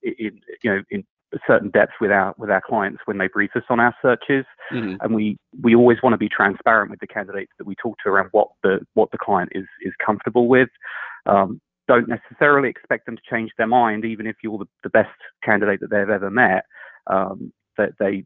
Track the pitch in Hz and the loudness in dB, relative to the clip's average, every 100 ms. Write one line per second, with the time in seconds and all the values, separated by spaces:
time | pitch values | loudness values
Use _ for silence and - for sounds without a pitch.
0 | 123 - 107 98 - - 113 98 - 101 | -10 -8 -8 -10 -18 -6 -2 -2 -4 -10
1 | - _ _ - - 110 101 104 - - | -10 _ _ -6 2 2 2 2 2 0
2 | 101 101 95 - 107 95 - 113 98 - | 0 2 0 -4 -2 -2 -2 -4 -4 -6
3 | - 98 95 107 101 120 - 117 120 - | -8 -4 -2 -2 -4 -4 -2 2 2 2
4 | 131 120 - 139 131 - - 127 104 95 | 0 0 0 -2 -4 -14 -10 -8 -6 -6
5 | 110 110 107 - _ - 117 117 120 117 | -2 -2 -2 -6 _ -2 4 8 8 6
6 | 127 107 104 - 98 95 120 110 101 101 | 2 2 0 0 0 0 2 2 2 -6
7 | 101 107 98 98 95 - 101 95 117 104 | -12 -10 -10 -10 -12 -14 -14 -10 -10 -6
8 | 104 98 95 107 - _ 98 98 - 110 | 0 0 2 2 0 _ 0 0 -2 -2
9 | - - - 95 87 95 98 - 90 - | -2 -2 -2 -2 -2 -8 -12 -12 -10 -6
10 | - 101 - 120 120 127 127 _ - - | -4 -4 -2 0 4 4 2 _ -16 -14
11 | - - - 101 95 127 _ _ - 120 | -16 -6 0 2 2 -4 _ _ 2 2
12 | 117 117 - - 147 139 127 - - 117 | 2 -6 -8 0 2 2 0 -4 -6 -6
13 | - 113 - 117 113 - 113 123 113 107 | -6 -16 -8 -6 -6 -4 0 2 2 0
14 | 113 110 110 - 113 104 - _ 104 110 | -6 -6 -10 -10 -10 -10 -12 _ 0 2
15 | 101 - - _ - 101 101 95 95 104 | 2 -4 -20 _ -2 0 0 -2 -2 -2
16 | 101 101 98 113 107 92 - - - - | 0 -2 -2 0 2 0 -4 -14 -20 -14
17 | - 95 95 98 - _ _ - 104 - | -4 -2 -2 -8 -14 _ _ -4 -4 -2
18 | 98 98 | -2 -4